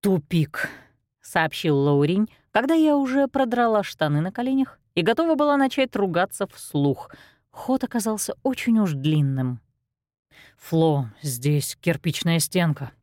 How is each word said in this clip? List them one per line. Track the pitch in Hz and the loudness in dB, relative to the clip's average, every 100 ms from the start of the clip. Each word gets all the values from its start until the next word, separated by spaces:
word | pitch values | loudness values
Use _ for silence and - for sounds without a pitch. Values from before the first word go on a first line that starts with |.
«Тупик», — | 202 190 - 170 147 - - - - _ _ _ | 2 0 0 -2 -2 -4 -10 -12 -20 _ _ _
сообщил | - 175 160 - 170 139 | -6 -2 -2 -2 0 2
Лауринь, | 143 143 147 190 214 _ _ | 4 2 2 0 -2 _ _
когда | 208 262 | -2 2
я | 330 311 285 | 2 4 2
уже | 269 269 277 | 2 0 0
продрала | 277 254 240 233 214 | 0 -2 0 2 0
штаны | 190 - 151 147 | -2 -4 0 0
на | 175 | -2
коленях | 214 247 269 262 - _ - | -4 -2 0 -2 -6 _ -2
и | |
готова | 170 240 330 302 | 0 2 0 2
была | 294 285 | 2 2
начать | 262 - 262 | 2 0 -2
ругаться | - 196 170 190 - 196 | 0 0 0 -2 -4 -8
вслух. | - - 147 139 135 - - - _ _ | -8 -6 0 0 0 -8 -20 -20 _ _
Ход | - - 262 | -14 -4 -2
оказался | 254 240 220 214 - - | -2 -4 -4 -4 -6 -4
очень | 262 254 - 226 | -4 -2 0 2
уж | 196 | 2
длинным. | 143 143 151 139 135 127 123 _ _ _ _ _ _ _ - - _ | 0 0 2 2 0 -2 -4 _ _ _ _ _ _ _ -20 -20 _
«Фло, | - 165 160 147 120 - | -4 2 2 2 -2 -8
здесь | 147 123 135 147 - - | -8 -4 0 0 -2 -6
кирпичная | - 160 170 - 170 165 | -4 -2 -4 -2 0 0
стенка». | - 185 170 143 139 _ | 0 0 0 -2 -6 _